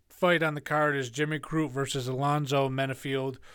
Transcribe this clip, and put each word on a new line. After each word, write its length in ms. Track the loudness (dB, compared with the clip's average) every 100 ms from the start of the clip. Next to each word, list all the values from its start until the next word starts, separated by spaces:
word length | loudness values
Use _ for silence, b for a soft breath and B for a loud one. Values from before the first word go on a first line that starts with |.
| _
fight 320 | 0 2 4
on 100 | 2 -2
the 60 |
card 340 | -2 2 2 2
is 140 | -2
Jimmy 300 | -2 -2 -2
Crute 320 | -2 -2 -2
versus 360 | -2 -4 -2 -4
Alonzo 640 | 0 2 2 2 2 2
Menafield, 680 | 0 -2 -4 -2 -2 -2 -6 b